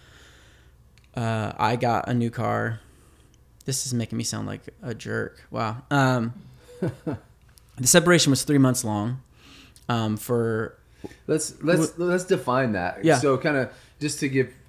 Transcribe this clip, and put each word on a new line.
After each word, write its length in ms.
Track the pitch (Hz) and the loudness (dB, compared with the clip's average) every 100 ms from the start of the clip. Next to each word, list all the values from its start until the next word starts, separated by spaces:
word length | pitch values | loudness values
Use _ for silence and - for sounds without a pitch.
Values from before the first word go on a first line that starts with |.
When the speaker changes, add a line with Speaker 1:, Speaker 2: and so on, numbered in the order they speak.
| - - - - - - - - _ _ _ | -20 -20 -20 -20 -20 -20 -20 -20 _ _ _
Speaker 1:
Uh, 380 | - 113 110 107 - | -6 -2 -2 -4 -2
I 180 | 107 120 | 0 0
got 320 | 120 110 - | 0 0 0
a 60 | |
new 160 | 123 117 | 0 0
car. 500 | - 110 110 113 113 - - - _ _ _ _ _ | -2 -2 -2 -2 -6 -12 -20 -20 _ _ _ _ _
This 220 | - 135 131 | -6 -6 -4
is 80 | |
making 240 | 123 110 113 | -4 -4 -4
me 60 | |
sound 220 | 113 110 104 | -4 -4 -6
like 160 | 104 - - | -8 -12 -14
a 120 | 170 | -12
jerk. 520 | 117 - 110 107 - - | -10 -6 -6 -6 -10 -10
Wow. 320 | 117 110 113 - | -6 -4 -6 -2
Um, 420 | 143 131 127 117 120 - - | 2 2 2 -2 -6 -16 -20
Speaker 2:
<laughs> 220 | - - | -20 -6
Speaker 1:
the 1040 | 160 - - 135 - _ - - - - 123 | -6 -4 -8 -8 -12 _ -20 -20 -20 -4 4
separation 440 | 175 165 170 143 | 4 6 6 4
was 140 | 131 | 2
three 140 | - 143 | 2 4
months 260 | 131 123 | 4 2
long. 360 | 113 107 104 131 - - - - - - - | -2 -2 -4 -6 -12 -20 -20 -20 -20 -14 -4
Um, 280 | 117 110 107 | -2 0 -2
for 600 | - 120 113 110 110 - _ - - - - | -2 0 0 -2 -4 -10 _ -18 -18 -14 -4
Speaker 2:
Let's, 340 | 151 - - | -2 -2 -4
let's, 300 | 143 175 160 | 2 2 2
Speaker 1:
Wh- 40 | - | -2
Speaker 2:
let's 260 | 175 180 | 0 0
define 480 | 175 185 127 127 131 | 0 0 2 0 2
that. 320 | 101 90 - | 0 -2 0
Speaker 1:
Yeah. 140 | 160 139 | 2 4
Speaker 2:
So 180 | 143 135 | 4 2
kinda 340 | 160 143 120 - - _ | 2 0 -2 -6 -20 _
just 200 | 147 131 | -6 -2
to 80 | 147 | 0
give, 260 | 131 127 - | 0 0 -4